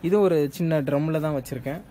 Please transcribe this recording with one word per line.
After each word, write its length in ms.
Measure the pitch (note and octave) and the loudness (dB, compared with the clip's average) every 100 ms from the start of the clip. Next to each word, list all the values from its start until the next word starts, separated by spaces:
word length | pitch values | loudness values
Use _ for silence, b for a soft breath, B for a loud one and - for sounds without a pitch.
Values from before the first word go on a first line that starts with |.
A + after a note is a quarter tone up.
இது 180 | E3+ G#3 | 2 4
ஒரு 300 | F#3+ E3 C#3+ | 4 4 0
சின்ன 300 | - E3+ D#3 | 0 0 0
ட்ரம்ல 380 | C#3 C#3+ D#3 D#3+ | 2 0 0 -2
தான் 160 | D#3 D3 | -2 -4
வச்சிருக்கேன். 460 | B2 C3 C3 D#3 - | -6 -8 -8 -10 -12